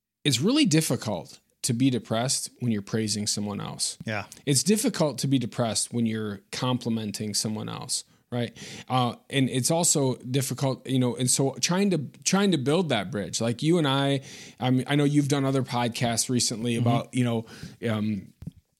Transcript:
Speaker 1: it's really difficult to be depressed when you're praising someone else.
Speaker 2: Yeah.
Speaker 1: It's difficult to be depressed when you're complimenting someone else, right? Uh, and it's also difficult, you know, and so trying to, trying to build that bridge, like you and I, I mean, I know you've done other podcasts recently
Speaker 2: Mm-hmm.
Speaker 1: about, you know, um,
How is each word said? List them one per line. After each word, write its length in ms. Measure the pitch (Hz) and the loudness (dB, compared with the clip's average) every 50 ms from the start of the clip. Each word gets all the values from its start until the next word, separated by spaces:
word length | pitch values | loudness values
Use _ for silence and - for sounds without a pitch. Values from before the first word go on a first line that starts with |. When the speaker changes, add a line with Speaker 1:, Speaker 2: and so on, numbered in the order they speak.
| _ _ _ _ _ | _ _ _ _ _
Speaker 1:
it's 200 | 151 131 113 147 | 0 2 2 2
really 240 | 214 269 311 302 | 4 4 4 4
difficult 760 | 196 143 160 156 - 135 - - 110 101 82 - - - - _ _ _ _ - | 6 4 4 4 2 -2 -2 -2 -4 -4 -4 -6 -10 -16 -20 _ _ _ _ -4
to 100 | - 117 | -2 0
be 160 | 117 131 135 | 2 2 2
depressed 640 | 123 110 - - 110 110 120 135 - - - - - - | 2 2 -2 -2 -2 0 0 0 -2 -2 -4 -8 -8 -4
when 100 | 123 120 110 | -2 0 0
you're 100 | 101 98 | 0 -2
praising 440 | - - 110 110 104 107 104 104 | -2 -2 -2 0 0 -2 -2 -2
someone 320 | 101 - 107 101 101 101 101 107 | -2 -4 -4 -4 -4 -6 -6 -6
else. 340 | - - - - - - - - | -8 -6 -6 -6 -6 -6 -8 -8
Speaker 2:
Yeah. 200 | 113 110 104 95 - - - - | -6 -6 -6 -6 -8 -14 -8 -2
Speaker 1:
It's 180 | 143 147 127 - | 0 2 2 4
difficult 540 | 175 214 208 - 262 - - 165 147 120 117 | 2 2 2 2 -2 0 0 0 0 0 -2
to 60 | - | 0
be 120 | 139 139 127 | 2 2 2
depressed 560 | 120 107 - - 123 110 101 - - - - | 0 -2 -2 -2 -2 0 0 -2 -4 -2 -2
when 100 | 120 117 | -2 0
you're 360 | 110 110 110 110 104 101 98 - _ - | 0 -2 -2 -4 -6 -8 -10 -10 _ -8
complimenting 800 | - 131 127 127 120 - 123 113 110 110 104 95 - 107 107 101 | -4 -2 -2 -2 0 0 -2 -2 -2 -4 -6 -6 -6 -6 -4 -4
someone 340 | - - 110 107 107 110 113 | -2 -2 -2 -4 -4 -6 -8
else, 360 | 113 113 117 131 - - - - _ _ _ _ | -8 -10 -6 -6 -6 -6 -6 -10 _ _ _ _
right? 260 | 123 123 120 107 - - - - - - - - | -4 -4 -4 -4 -6 -12 -16 -16 -16 -16 -8 -2
Uh, 280 | 127 127 123 120 - - _ _ | 0 2 2 2 -2 -6 _ _
and 180 | - 139 131 117 | 0 0 2 2
it's 200 | 107 131 127 - | 0 0 0 2
also 440 | 165 165 175 - - 156 131 127 123 | 2 2 2 2 2 2 2 0 0
difficult, 720 | - - 127 127 139 131 - 127 - 143 135 127 - - | -2 -6 -2 -2 -2 0 -2 -2 -2 -2 -2 -2 -2 -4
you 120 | - 131 131 | -2 2 2
know, 180 | 127 123 113 | 2 2 2
and 120 | - 131 123 | 0 0 0
so 260 | - - 139 135 - - | 2 2 2 0 0 -2
trying 300 | - - 170 185 202 202 | -2 0 2 2 2 2
to, 80 | 180 156 127 - - - - | 2 0 -2 -4 -10 -6 -2
trying 280 | - - 196 202 202 175 | 0 2 4 4 4 4
to 60 | 147 | 2
build 300 | 123 143 151 185 190 151 | 2 2 2 2 2 2
that 200 | 131 107 92 92 | 0 0 0 -2
bridge, 300 | - 104 92 82 - - | -4 -4 -4 -4 -2 -2
like 220 | 113 117 120 - 147 | 0 0 0 0 2
you 160 | 156 170 180 | 2 4 4
and 80 | 151 | 4
I, 340 | 135 135 139 139 139 139 139 135 - - - - - - - | 2 2 2 2 2 0 0 -2 -6 -14 -16 -18 -20 -10 -4
I 100 | 120 127 | 0 2
mean, 140 | 127 127 123 | 2 2 2
I 80 | - 143 | 2 2
know 80 | 147 143 | 2 4
you've 240 | 143 147 147 143 131 | 4 4 4 2 2
done 160 | 151 143 135 | 2 0 2
other 180 | 135 135 135 127 | 2 2 0 0
podcasts 640 | - 123 120 120 120 113 - 127 117 117 110 - - | 0 -2 0 0 0 0 -2 -2 0 0 -2 -2 0
recently 440 | 127 120 - - 123 104 117 120 117 | 0 0 0 0 -2 -2 -2 -2 0
Speaker 2:
Mm-hmm. 100 | 117 120 | 2 2
Speaker 1:
about, 260 | 117 117 117 - - - | 2 2 2 0 -2 0
you 100 | 127 123 | 0 0
know, 220 | 120 117 113 113 - - - - - - - - 117 | 2 0 -2 -4 -6 -12 -16 -16 -16 -14 -6 -4 -2
um, 380 | 110 107 104 107 104 95 - - - _ - - - - _ _ _ _ | -2 0 0 -2 -2 -4 -6 -12 -18 _ -16 -16 -16 -16 _ _ _ _